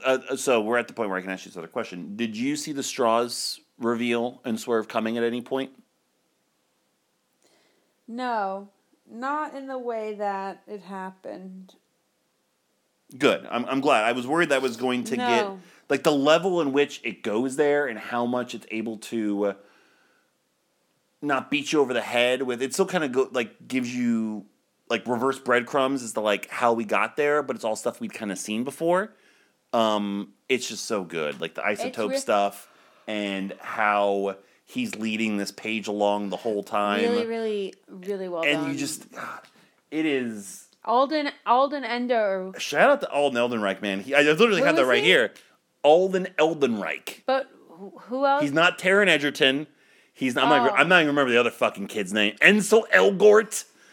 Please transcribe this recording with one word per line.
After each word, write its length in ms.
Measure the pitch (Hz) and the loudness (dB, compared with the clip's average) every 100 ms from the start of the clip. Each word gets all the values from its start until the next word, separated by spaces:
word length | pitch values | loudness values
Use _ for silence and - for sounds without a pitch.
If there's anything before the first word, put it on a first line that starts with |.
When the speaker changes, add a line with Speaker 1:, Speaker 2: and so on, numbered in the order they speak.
Speaker 1:
uh, 320 | 127 127 117 131 | 0 0 -2 -4
so 240 | 139 117 | 0 2
we're 200 | 107 120 | 2 0
at 80 | 113 | -2
the 60 | - | -4
point 140 | 107 | -4
where 100 | 92 | -4
I 20 | |
can 80 | 92 | -4
ask 160 | 92 95 | -8 -10
you 60 | |
this 60 | 87 | -14
other 100 | 82 | -10
question. 480 | 123 107 90 85 104 | -8 -8 -10 -10 -6
Did 200 | 117 107 | -6 -4
you 200 | 131 147 | -4 -4
see 160 | 156 | -6
the 100 | 139 | -8
straws 800 | 127 - 117 117 120 117 - - _ - | -6 0 2 2 0 -4 -8 -10 _ -6
reveal 640 | 120 117 120 117 120 127 | -2 -2 0 -2 -2 -6
and 160 | 127 110 | -8 -6
swerve 280 | - 113 107 | -2 -2 -2
coming 320 | 113 110 117 | -4 -2 -2
at 40 | |
any 180 | 117 120 | -2 -4
point? 260 | 117 135 135 - _ _ _ _ _ _ _ _ _ _ _ _ _ _ _ _ _ _ _ _ _ _ - | -4 -6 -6 -12 _ _ _ _ _ _ _ _ _ _ _ _ _ _ _ _ _ _ _ _ _ _ -14
Speaker 2:
No, 600 | 233 254 226 196 196 202 _ _ _ _ | -8 -4 -2 -2 -4 -10 _ _ _ _
not 460 | 220 262 294 302 | -8 -4 -4 -6
in 140 | 277 269 | -8 -10
the 100 | 262 | -8
way 380 | 240 226 214 208 | -6 -6 -6 -4
that 480 | 208 196 196 185 - | -4 -4 -6 -10 -14
it 140 | 208 | -14
happened. 960 | 180 196 185 185 - 139 190 185 185 _ _ _ _ _ _ _ _ _ _ _ _ _ _ 127 | -12 -10 -12 -12 -14 -14 -14 -16 -20 _ _ _ _ _ _ _ _ _ _ _ _ _ _ 0
Speaker 1:
Good. 280 | 135 92 - | 2 2 -2
I'm, 140 | 120 120 | -4 -2
I'm 160 | 135 | 0
glad. 220 | 139 123 110 | 2 4 2
I 80 | |
was 120 | 123 123 | 0 -2
worried 240 | 165 165 | 0 2
that 140 | 135 | 0
was 140 | 131 113 | -2 -4
going 260 | 127 123 120 | -2 -2 -2
to 100 | - | -2
get, 280 | 247 233 202 | 0 0 -2
Speaker 2:
No. 140 | 196 - _ - | -8 -18 _ -4
Speaker 1:
like, 120 | 139 | 0
the 100 | 160 | 2
level 480 | 147 139 165 185 175 | 4 4 4 4 0
in 140 | 147 | 2
which 280 | 139 143 - | 2 0 -2
it 180 | 117 98 | -10 -8
goes 340 | 110 107 131 135 | -4 -2 0 0
there 300 | 147 147 139 | 2 2 -2
and 140 | 107 | -6
how 260 | - 120 120 | -6 -4 -2
much 300 | 123 120 113 | -2 -4 -10
it's 100 | - | -10
able 260 | 110 110 110 | -8 -6 -8
to, 480 | - 117 107 101 101 | -6 -4 -2 0 -2
uh, 80 | 98 - _ _ _ _ _ _ _ _ _ _ _ _ _ _ _ | -4 -12 _ _ _ _ _ _ _ _ _ _ _ _ _ _ _
not 300 | 147 131 - | -2 -2 -2
beat 220 | 147 143 | -4 0
you 80 | 156 | 2
over 120 | 127 | 2
the 80 | 123 | 0
head 420 | 104 120 123 127 | 0 2 2 2
with. 180 | 127 120 | -2 -4
It 120 | 131 | -2
still 120 | 147 190 | -2 0
kinda 240 | 180 147 | 0 0
go, 180 | 123 131 | 0 0
like, 340 | 127 110 - 117 | -2 -6 -8 -6
gives 260 | 127 123 | -4 -4
you, 520 | 123 120 117 110 107 95 _ _ _ - | -2 0 0 -2 -6 -12 _ _ _ -4
like, 160 | 113 113 | -4 -2
reverse 320 | 120 131 131 | -2 -2 -2
breadcrumbs 640 | 123 123 120 147 131 139 | 0 0 2 0 0 -2
as 120 | 117 | -6
to, 80 | 110 | -2
like, 280 | 107 101 - | 0 0 -2
how 220 | - 120 | 0 2
we 140 | 117 107 | 2 0
got 320 | 104 110 - | 0 0 0
there, 260 | 147 147 | 0 0
but 120 | 135 117 | -2 -4
it's 80 | 113 | -6
all 100 | 107 | -4
stuff 240 | 117 - | -6 -6
we'd 140 | 110 | -8
kinda 220 | - 107 95 | -8 -8 -6
seen 260 | - 107 | -6 -6
before. 500 | 131 135 165 180 214 _ _ _ _ _ _ | -6 -4 0 0 0 _ _ _ _ _ _
Um, 600 | 117 110 107 101 101 101 _ - | 0 2 2 0 -4 -8 _ -2
it's 200 | 127 - | -2 -2
just 160 | 110 - | -10 -6
so 180 | 107 | -4
good. 380 | 85 82 76 73 | -4 -6 -6 -6
Like, 140 | 85 - | -8 -4
the 120 | 101 | -4
Speaker 2:
It's 120 | 104 | -2
Speaker 1:
isotope 280 | 180 254 107 | -4 -4 -4
Speaker 2:
re- 60 | 269 | -4
Speaker 1:
stuff 520 | 262 104 101 - - _ _ _ - | 0 2 0 -4 -18 _ _ _ -8
and 480 | 104 101 98 98 - | -6 -4 -6 -8 -10
how 800 | - - 104 104 101 101 98 95 _ _ | -8 0 2 4 2 2 -2 -6 _ _
he's 320 | _ 123 117 98 | _ -6 -6 -4
leading 400 | 110 107 110 101 | -4 -2 0 -2
this 140 | 98 | -4
page 360 | - 110 110 101 | -8 -6 -6 -4
along 400 | 104 101 104 101 | 0 0 0 -4
the 80 | 90 | -6
whole 260 | 117 104 | -4 -4
time. 380 | 98 104 104 101 | -4 -2 0 0
Speaker 2:
Really, 240 | 233 240 233 | 0 0 -2
really, 480 | 226 220 208 190 - - | -4 -4 -4 -6 -12 -20
really 400 | 190 180 196 185 | -14 -8 -8 -6
well 140 | 175 | -2
Speaker 1:
And 180 | 147 151 | 0 0
Speaker 2:
done. 100 | 143 | -2
Speaker 1:
you 60 | 139 | -4
just, 340 | 139 - - | -6 -8 -14
God, 300 | - - - - _ _ _ _ | -14 -14 -14 -18 _ _ _ _
it 140 | 151 156 | -4 0
is 640 | 135 120 107 95 - - _ - | 0 -2 -8 -12 -18 -20 _ 0
Speaker 2:
Alden, 460 | 233 277 311 285 - 208 | 2 2 0 -4 -4 0
Alden 380 | 247 277 285 | 2 2 -2
Ender. 680 | 240 240 247 233 208 190 185 190 | -4 -4 0 0 0 -2 -6 -10
Speaker 1:
Shout 320 | - 147 226 | -2 2 4
out 120 | 277 | 2
to 80 | - | 0
Alden 260 | 143 143 120 | 0 0 2
Eldenreich, 440 | 120 117 101 95 | 0 0 -2 -2
man. 180 | 101 98 | -4 -4
He, 160 | 98 139 | 0 4
I 60 | |
literally 380 | 147 156 233 185 | 4 6 4 4
Speaker 2:
Who 40 | 160 | 4
Speaker 1:
have 120 | 151 | 4
that 60 | |
Speaker 2:
is 40 | 127 | 4
Speaker 1:
right 160 | 120 | 4
Speaker 2:
he? 60 | 151 | 6
Speaker 1:
here. 240 | 165 107 - - _ _ _ | 4 4 -4 -20 _ _ _
Alden 460 | 143 165 190 185 185 - | 6 6 6 0 -2 2
Eldenreich. 880 | 160 165 131 110 82 69 - - - | 2 4 0 0 -4 -6 -10 -8 -2
Speaker 2:
But 240 | 269 269 - - | -2 -2 -12 -20
who, 200 | 165 196 - | -20 -18 -18
who 220 | 196 254 277 | -8 0 2
else? 160 | 277 | 2
Speaker 1:
He's 100 | 294 | 2
not 260 | 147 175 - | 4 2 2
Taron 280 | 185 196 196 | 2 4 6
Egerton. 580 | 156 143 - 139 135 151 _ _ _ _ | 4 2 2 4 4 -4 _ _ _ _
He's 220 | - 131 131 | -4 -2 2
not, 80 | 135 | 4
I'm 40 | |
not 120 | 147 | 6
Speaker 2:
Oh. 80 | 143 | 4
Speaker 1:
gonna, 120 | - | 4
I'm 80 | 160 | 6
not 60 | 180 | 6
gonna 100 | 151 | 6
remember 240 | 143 131 | 2 4
the 80 | 120 | 4
other 100 | 120 | 2
fucking 360 | - 113 98 98 | 2 0 0 -6
kid's 240 | 110 92 | -6 -2
name. 240 | 107 104 - | 0 0 4
Ansel 440 | 160 214 190 220 214 | 4 4 4 2 6
Elgort. 720 | 190 196 190 208 208 220 - - _ _ | 6 6 6 8 8 4 -4 -12 _ _